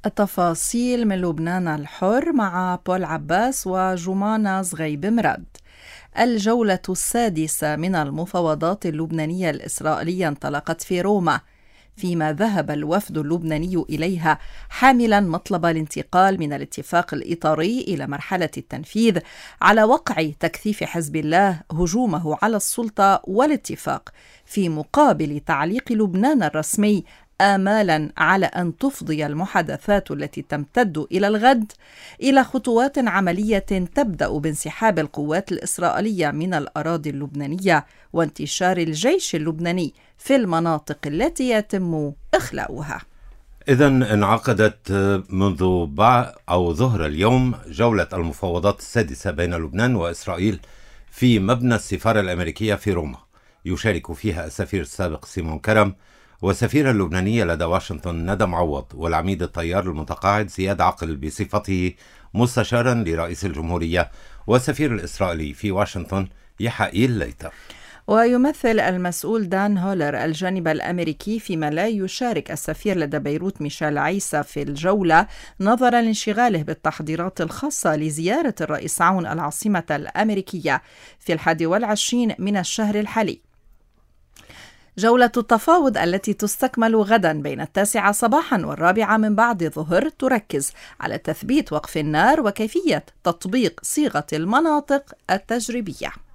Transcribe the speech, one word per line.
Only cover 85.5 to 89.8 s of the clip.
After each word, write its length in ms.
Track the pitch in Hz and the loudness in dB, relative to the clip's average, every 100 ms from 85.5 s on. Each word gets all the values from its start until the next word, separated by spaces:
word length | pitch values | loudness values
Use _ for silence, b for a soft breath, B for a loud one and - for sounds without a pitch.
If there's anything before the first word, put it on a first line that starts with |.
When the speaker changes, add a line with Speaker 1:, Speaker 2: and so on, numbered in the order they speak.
| 226 - 349 277 220 | 2 6 4 4 2
Speaker 1:
التي 340 | 170 190 214 | 0 0 -2
تستكمل 640 | 202 208 - 254 233 226 220 | -2 -2 0 -2 2 2 4
غداً 460 | 202 226 175 156 | 4 4 4 0
بين 180 | 143 131 | -4 -6
التاسعة 520 | 151 - 202 226 196 | -4 -2 0 2 2
صباحاً 500 | 208 233 285 330 214 | 2 2 2 2 -2
والرابعة 520 | 156 143 170 202 202 220 | -2 2 2 4 2 2
من 180 | 214 | 2
بعد 280 | 208 233 208 | 2 2 2
الظهر 460 | 160 - | -2 -4